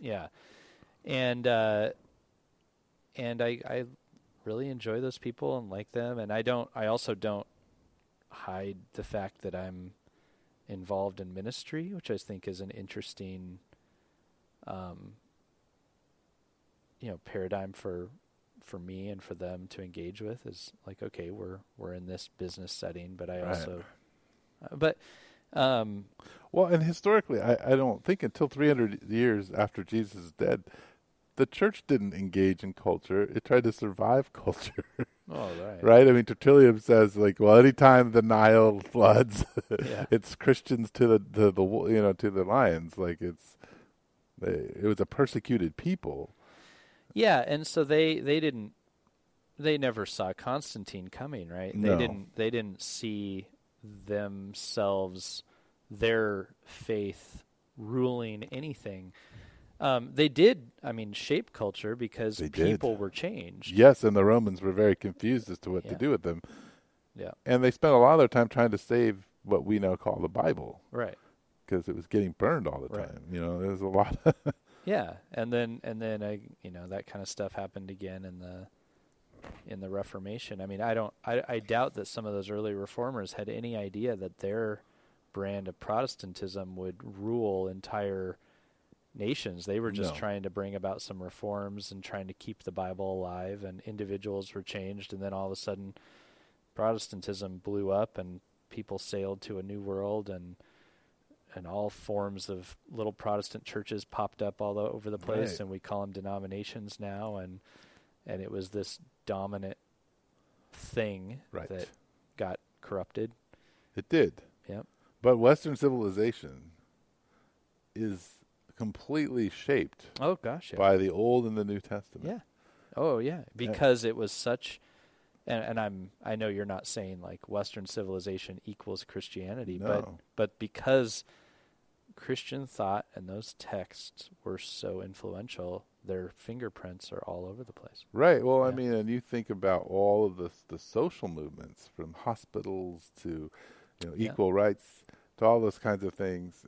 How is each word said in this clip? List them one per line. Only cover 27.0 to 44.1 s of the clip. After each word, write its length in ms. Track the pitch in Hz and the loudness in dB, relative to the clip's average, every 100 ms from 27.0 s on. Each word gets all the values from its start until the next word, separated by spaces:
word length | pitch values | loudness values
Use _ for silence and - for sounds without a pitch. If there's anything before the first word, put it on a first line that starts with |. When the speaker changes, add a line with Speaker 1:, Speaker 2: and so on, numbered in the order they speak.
| 202 214 - 120 | 2 2 2 -2
Speaker 2:
I, 320 | 113 120 135 | 2 2 4
I 40 | 135 | 4
don't 280 | 131 98 | 4 0
think 180 | - 190 | -2 -2
until 260 | 123 - 147 | -2 -2 -2
three 200 | 135 147 | 2 4
hundred 340 | 139 113 101 - | 4 2 -2 -4
years 420 | 110 123 104 95 | 2 4 2 -2
after 320 | 98 104 - | 0 0 -2
Jesus 300 | 90 113 104 98 85 | -4 -2 -2 -8 -14
is 60 | |
dead, 320 | - - - 87 - - _ _ _ _ - | -2 0 0 -4 -20 -20 _ _ _ _ 0
the 100 | 131 | 0
church 380 | - 202 - - | 2 0 0 0
didn't 280 | 135 101 | 0 0
engage 500 | 90 98 92 95 90 | -4 -4 2 4 2
in 80 | 98 | -4
culture. 500 | - - 87 - 95 | -4 -2 -2 0 0
It 220 | 104 - | 0 -2
tried 200 | - 123 | 4 4
to 80 | 117 | 4
survive 600 | - 110 92 107 131 131 | 0 -4 -2 2 2 0
<laughs> 20 | |
culture. 500 | - - - - - - - 127 _ - | -4 -4 -4 -6 -10 -12 -8 -10 _ -12
Speaker 1:
Oh, 200 | 151 104 | -8 -6
right. 280 | 85 98 95 | -6 -10 2
Speaker 2:
Right? 260 | 101 117 135 | 10 12 12
I 40 | |
mean, 120 | 123 | 10
Tertullian 560 | 113 117 143 143 131 110 | 6 2 8 12 12 10
says, 360 | - 113 107 101 | 8 8 8 6
like, 220 | 104 90 | 4 6
"Well, 180 | 104 110 | 12 12
anytime 540 | 131 123 135 127 120 | 12 12 10 10 8
the 100 | 113 | 6
Nile 580 | 110 110 110 113 110 104 | 6 8 10 10 8 6
floods, 640 | - 120 107 110 123 101 - - | -2 6 10 10 6 2 -4 -6
<laughs> 260 | - 104 | -4 -4
Speaker 1:
Yeah. 220 | - 104 131 | -2 -4 2
Speaker 2:
it's 240 | 113 - | 2 0
Christians 560 | - - 131 - 123 117 | -2 2 2 2 -2 -2
to 140 | - 120 | 4 6
the, 120 | 110 98 | 6 4
to 160 | 104 104 | 6 6
the 100 | 95 | 6
wo-, 240 | 95 110 - | 2 2 2
you 160 | 110 | 4
know, 100 | 101 | 4
to 160 | 92 107 | 2 0
the 140 | 95 | 0
lions." 540 | 92 123 117 82 82 - | 2 4 4 2 -4 -4
Like, 200 | 87 85 | -4 -4
it's, 360 | 87 82 - - - - _ _ _ | -6 -10 -16 -20 -20 -20 _ _ _